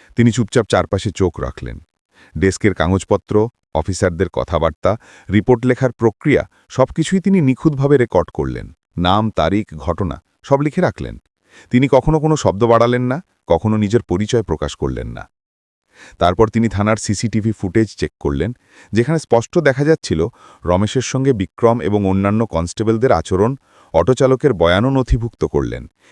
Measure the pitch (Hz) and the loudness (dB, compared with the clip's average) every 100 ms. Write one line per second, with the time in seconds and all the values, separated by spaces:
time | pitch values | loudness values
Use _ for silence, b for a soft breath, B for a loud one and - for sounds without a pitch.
0 | b - 117 110 107 123 110 98 85 98 | b 0 2 2 0 -2 0 0 0 -4
1 | 107 - 92 - 65 - 60 60 - _ | -4 -2 -2 -2 -10 -10 -14 -14 -18 _
2 | _ b b 78 95 - 107 90 82 95 | _ b b -2 0 2 0 0 0 0
3 | - 98 - 104 113 - _ - 80 92 | 0 -2 0 -2 -2 -6 _ -6 -4 -2
4 | 92 82 92 - - 82 80 - 92 110 | -2 -2 -4 -6 -4 -2 -2 -2 -2 -4
5 | b b - 101 101 117 123 120 131 - | b b -2 0 2 2 0 0 -2 0
6 | 113 - 156 101 - _ _ - 135 - | -2 -2 0 0 -2 _ _ -2 0 -2
7 | 156 190 196 190 135 127 160 139 139 143 | -2 0 2 2 2 2 0 0 2 2
8 | 120 90 80 - 67 58 50 - _ - | 2 0 -2 -4 -6 -6 -12 -20 _ -4
9 | 87 101 110 - 80 101 104 80 80 85 | 0 0 0 -2 -2 -2 -4 -8 -6 -4
10 | 92 64 _ _ - 139 147 180 160 - | -6 -8 _ _ -2 0 0 -2 -2 -4
11 | 62 57 _ _ b b - 123 135 131 | -10 -14 _ _ b b -2 0 4 2
12 | 151 156 156 156 95 95 117 113 117 123 | 2 0 0 0 0 2 4 4 4 0
13 | 123 139 - _ - 85 110 110 101 113 | -2 -4 -10 _ -2 0 0 0 2 0
14 | - 90 107 117 104 80 73 - 71 62 | 0 -4 -2 -2 -2 -4 -6 -6 -6 -6
15 | 58 60 - _ _ _ _ _ _ B | -10 -12 -16 _ _ _ _ _ _ B
16 | B - 87 90 110 113 113 101 104 110 | B 0 0 2 2 2 -2 0 0 -2
17 | - 101 113 110 107 107 95 110 110 - | -2 -4 -4 -2 -2 -4 -2 0 0 -2
18 | 78 _ 71 69 90 127 b b b 101 | -8 _ -4 -2 -4 -8 b b b -2
19 | 120 160 - 117 - 175 147 127 143 160 | 0 -2 0 0 0 0 2 2 2 0
20 | - 80 85 b b b 82 90 107 135 | -2 -2 -4 b b b -2 0 0 -2
21 | - 131 135 113 92 - 117 117 87 104 | -4 -2 0 0 -2 0 2 2 0 0
22 | 98 95 101 110 117 80 87 - 110 113 | 0 0 0 0 -2 -4 -4 -4 -2 2
23 | 127 87 - 92 110 139 b b b 80 | 2 2 0 0 0 -2 b b b 0
24 | 90 127 131 131 147 95 85 92 127 135 | 2 2 2 2 0 2 2 2 2 0
25 | 127 123 117 - 82 71 62 60 62 b | 0 -2 -2 -6 -4 -2 -4 -8 -14 b
26 | b | b